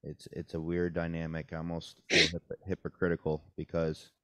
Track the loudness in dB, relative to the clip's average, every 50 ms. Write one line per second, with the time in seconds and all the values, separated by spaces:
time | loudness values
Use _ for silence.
0 | -10 -10 -12 -12 -14 -10 -8 -8 -8 -4 -4 -4 -2 0 2 2 2 2 2 0
1 | -2 0 -2 -2 -4 -2 -4 -4 -6 -6 -6 -6 -4 -4 -4 -4 -6 -10 -18 _
2 | _ 4 6 6 6 6 2 -6 _ _ -12 -10 -4 -4 -4 -4 _ -8 -2 2
3 | 2 2 2 2 2 0 0 0 -4 -10 _ -10 -10 -2 0 0 0 0 0 -4
4 | -10 -20 _ _